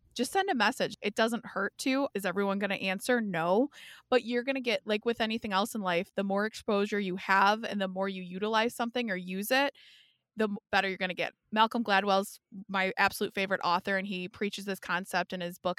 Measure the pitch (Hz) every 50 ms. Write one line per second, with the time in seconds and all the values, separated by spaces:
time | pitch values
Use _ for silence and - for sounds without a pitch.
0 | _ _ - - 254 - - 392 381 392 330 233 208 214 254 - 190 208 208 -
1 | - 202 - - 220 226 226 226 - - - 202 196 202 _ - - 269 262 269
2 | 285 - - 202 202 185 175 202 202 196 196 196 208 196 196 - - 190 185 196
3 | - - 247 240 220 202 180 165 165 175 185 214 277 294 - - - - - -
4 | _ - 254 247 - 220 240 240 240 269 269 269 247 247 214 - - 208 214 214
5 | - 233 233 - 226 220 220 226 - - 190 190 208 - - 220 196 185 175 170
6 | 185 - - - 202 196 196 202 208 220 - - - - 208 202 202 208 214 202
7 | 202 185 175 196 - - 190 196 190 202 214 220 226 - - 208 196 190 185 190
8 | 190 196 190 185 185 175 180 185 208 214 226 220 220 240 - - 240 240 - 247
9 | 247 220 185 180 185 180 185 190 208 - 262 269 285 - - - - - - -
10 | - _ _ _ _ _ - 214 220 208 202 - _ - - 196 190 190 190 -
11 | 180 180 175 175 160 - - _ _ - 208 214 220 226 - 240 226 - 196 190
12 | 196 202 190 196 202 - - - _ _ - 190 - - 190 190 185 190 - -
13 | 196 196 - - 214 - - 202 196 196 190 - - 175 170 185 - 202 196 190
14 | 190 202 190 180 180 180 - - 214 202 - - 196 202 190 - - - 180 175
15 | 190 - - 180 180 - 190 180 175 175 180 - - 180 180